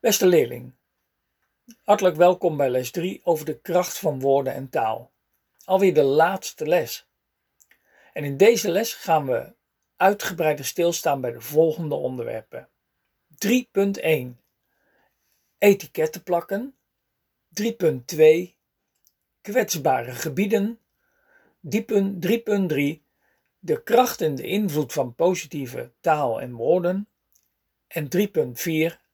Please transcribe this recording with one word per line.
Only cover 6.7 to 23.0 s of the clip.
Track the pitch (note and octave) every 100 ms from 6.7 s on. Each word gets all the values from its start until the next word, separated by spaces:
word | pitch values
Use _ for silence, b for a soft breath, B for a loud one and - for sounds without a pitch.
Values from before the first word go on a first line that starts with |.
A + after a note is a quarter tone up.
| F3 A#2 - _ _ _ _ _ _ _ b b b b
En | -
in | D3 C#3
deze | G3+ A#3 G3+
les | F3 A3+
gaan | - - D#3+ C#3
we | A#2 B2+ _ _ _ _ _
uitgebreider | F#3+ G3+ - E3+ D#3 C#3+
stilstaan | C3 - E3+ E3+ E3 C#3
bij | B2
de | A#2
volgende | - D3 E3 D#3+ D#3+
onderwerpen. | C#3+ C3 C3 A#2 A2+ - B2+ - _ _ _ _ _ _
Drie | _ G3 B3 B3
punt | - G3+ G3
één. | E3 D3+ B2+ B2 _ _ _ _ _ _ _ _ _ _ _ _
Etiketten | G3+ G3 D3+ - D#3 E3
plakken. | - F3 E3 G3 C4 - _ _ _ _ _ _ _
Drie | - G#3+
punt | - D#3+ C3 B2
twee. | D#3 D#3 D#3+ F3+ _ _ _ _ _ _ _ _ _
Kwetsbare | - A3 G#3 E3 C#3+ C3 A#2+
gebieden. | B2 D#3+ C3+ G3+ G#3 G3+ A#3 _ _ _ _ _ _ _ _
Diepen-, | D#3+ G3+ G#3+ G#3 G3 G3
drie | E3+ A#3
punt | A#3 G3+ F#3
drie. | C#3+ C#3+ D#3+